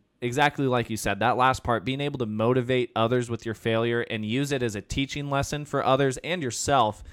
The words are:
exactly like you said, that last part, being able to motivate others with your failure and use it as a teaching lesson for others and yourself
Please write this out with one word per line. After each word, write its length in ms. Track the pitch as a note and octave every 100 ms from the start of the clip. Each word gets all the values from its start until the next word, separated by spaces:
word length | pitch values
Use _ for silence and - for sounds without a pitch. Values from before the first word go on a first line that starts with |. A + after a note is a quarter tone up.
| _ _
exactly 460 | B2 B2 D3 C#3+ C3+
like 220 | B2 A#2
you 60 | A2
said, 240 | G#2+ G2+
that 160 | A2 A2+
last 260 | B2+ C3
part, 200 | - A2+
being 160 | F#2+ C3+
able 180 | C#3+ C#3
to 80 | A2+
motivate 640 | G#2+ A2+ B2+ A#2+ B2+ A#2+ -
others 320 | A2+ B2 A#2+
with 140 | A#2
your 100 | A2+
failure 460 | A2 A#2+ A2+ A#2 A#2
and 220 | - A2+
use 260 | G#2+ B2 C#3+
it 100 | C#3
as 120 | B2
a 60 | G#2
teaching 480 | - - C3+ D3+ C#3+
lesson 340 | C#3 C#3 D3
for 200 | D3 C#3
others 320 | - C3 C#3 A#2+
and 240 | C3 F3+
yourself 600 | C3 A2 - C#3 A2 - -